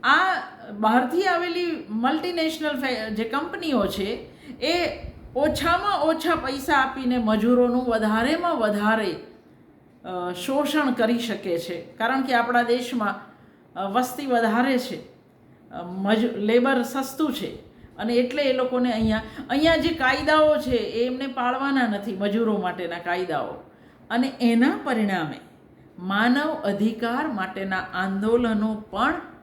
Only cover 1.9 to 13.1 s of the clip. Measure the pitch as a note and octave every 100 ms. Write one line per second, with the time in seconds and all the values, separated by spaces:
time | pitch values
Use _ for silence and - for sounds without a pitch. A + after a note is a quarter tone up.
1.9 | G#3+ B3 D#4 E4+ E4+ D#4+ D#4+ D4+ C4+ C4+
2.9 | A#3 A3 G#3+ A3+ C#4 E4 - E4 B3+ G3
3.9 | - G3 A#3+ - - - - C#4 F4 E4
4.9 | D4 - - - B3 D4+ - B3 F4+ G4+
5.9 | F#4 D4+ D#4+ E4 D#4+ C4+ C#4 C4+ C#4+ C4
6.9 | C4+ B3+ B3 A3 G#3+ A3+ B3 B3 B3 B3
7.9 | A3 G#3+ A3 B3 E4 F4 D4+ G#3+ G#3 G#3
8.9 | A3 G3+ D#3 - - - - - - -
9.9 | - F3 F#3 F3+ F3+ - C4+ C#4+ D4+ C#4
10.9 | - A3 A#3 - G3+ F#3+ E3+ E3+ E3+ -
11.9 | - A3+ C4+ C4 B3 A#3 A#3+ A#3 B3 B3
12.9 | B3 G#3